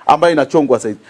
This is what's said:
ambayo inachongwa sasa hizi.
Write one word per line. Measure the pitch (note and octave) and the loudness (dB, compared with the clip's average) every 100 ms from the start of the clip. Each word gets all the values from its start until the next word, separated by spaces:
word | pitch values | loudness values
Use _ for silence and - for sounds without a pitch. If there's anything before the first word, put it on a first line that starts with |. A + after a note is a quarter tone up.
| - | -2
ambayo | D3+ E3+ | 2 2
inachongwa | D#3+ C3+ E3 C#3 A#2+ | 0 0 0 0 -2
sasa | A2+ | -4
hizi. | G2+ _ | -12 _